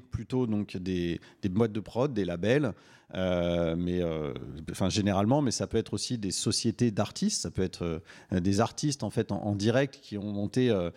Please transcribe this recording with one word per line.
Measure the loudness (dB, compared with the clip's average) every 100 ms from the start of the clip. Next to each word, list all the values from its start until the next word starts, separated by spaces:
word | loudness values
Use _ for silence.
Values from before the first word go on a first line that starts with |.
| -8
plutôt | -10 -4 -2 0
donc | 0 -2 -4
des, | -2 0 0 -4 -8 -6
des | -2
boîtes | 2 2
de | 0
prod, | -4 -2 0
des | 0 -2
labels, | 0 2 2 2 -4 -14 -20 -10
euh, | -2 0 2 2 2 0 0
mais, | 0 0
euh, | 0 -2 -4 -6 -10 -10 -8
enfin, | -2 0
généralement, | 2 2 2 4 2
mais | 2
ça | -2 0
peut | -2
être | -2
aussi | -4 -4 -4
des | -2
sociétés | -2 0 0 0 2 2
d'artistes, | 2 -2 -2 -2 -2
ça | -4
peut | -2
être, | -2 -2
euh, | -4 -4 -8 -18 -2 0
des | 2 4
artistes | 2 0 -2 -2
en | -2
fait | -2 -2
en, | -2
en | -2
direct | 2 4 4 2 -4
qui | -10 -8
ont | -4
monté, | -4 -2 2 4
euh, | 4 0